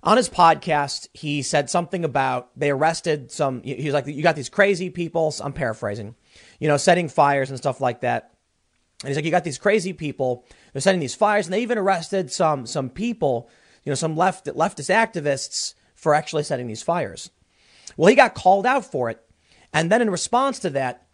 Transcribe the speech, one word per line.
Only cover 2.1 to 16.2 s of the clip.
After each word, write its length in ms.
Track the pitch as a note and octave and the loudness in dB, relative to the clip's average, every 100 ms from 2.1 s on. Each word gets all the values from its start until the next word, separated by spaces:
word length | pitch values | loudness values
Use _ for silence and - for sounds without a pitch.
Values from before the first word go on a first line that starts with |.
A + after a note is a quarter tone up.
| C3+ C3+ B2+ - - | 0 0 -2 -6 -4
they 120 | C#3+ | -2
arrested 600 | C3+ D#3 E3 E3+ D#3 B2 | 2 0 0 -2 -4 -4
some, 320 | - C#3+ B2+ | -4 -2 -2
he, 120 | B2+ B2 | -8 -6
he 100 | D3 | -2
was 80 | |
like, 140 | C#3+ C3+ | -2 -2
"You 160 | D3 | 0
got 140 | E3 D3+ | 0 0
these 100 | B2+ | -4
crazy 420 | - G3+ F#3 F#3 | 2 2 2 -4
people," 440 | - E3+ E3 D#3+ C#3+ | -6 -4 0 -2 -2
I'm 80 | C#3+ | -8
paraphrasing, 640 | C3 B2 A2 G#2+ G#2 G#2 A#2 _ - - _ | -4 -4 -4 -6 -8 -10 -16 _ -20 -20 _
you 100 | D3+ | 0
know, 80 | D3 | 2
setting 320 | - F3 E3 | 4 4 2
fires 400 | - C#3+ C#3+ C3+ | 2 4 4 -2
and 80 | C3+ | -4
stuff 240 | C#3+ B2 | -4 -2
like 180 | B2+ A#2 | -2 -2
that. 300 | B2 A#2+ - _ _ _ _ _ _ _ | -2 -2 -6 _ _ _ _ _ _ _
And 80 | C3+ | -6
he's 80 | C#3+ | -4
like, 80 | D#3 | 0
"You 60 | |
got 120 | D3+ | 0
these 140 | E3+ C3 | 0 -2
crazy 340 | G3+ G#3+ F3+ | 2 2 0
people, 540 | E3 D3+ B2+ C3 B2 _ _ _ | -6 -8 -4 -4 -4 _ _ _
they're 100 | - | -2
setting 200 | F#3+ F#3 | 2 2
these 140 | C3+ - | -2 0
fires, 300 | G#3 G#3 E3 | 2 2 0
and 80 | |
they 80 | F#3+ | -4
even 160 | A#3 A3+ | -2 -2
arrested 540 | F#3+ F#3 D#3+ G3 D#3+ | 0 -2 -2 -4 -4
some, 340 | - E3 C#3+ A#2 | 0 0 0 -4
some 240 | D#3 C3 | -6 -6
people, 600 | - A#3 A#3 D3 A#2+ B2 _ _ _ | -4 -6 -2 0 0 -4 _ _ _
you 60 | - | -6
know, 60 | C3+ | -4
some 200 | D#3+ D#3 | -2 0
left-, 300 | F#3 - - | 0 0 -8
leftist 480 | - F3+ - C#3+ | -2 -2 -2 0
activists 800 | G3 A3+ F3 D3 C3+ - - - - _ | 2 2 -2 -2 -2 -4 -8 -8 -12 _
for 200 | _ D#3+ | _ 2
actually 300 | D3+ | 2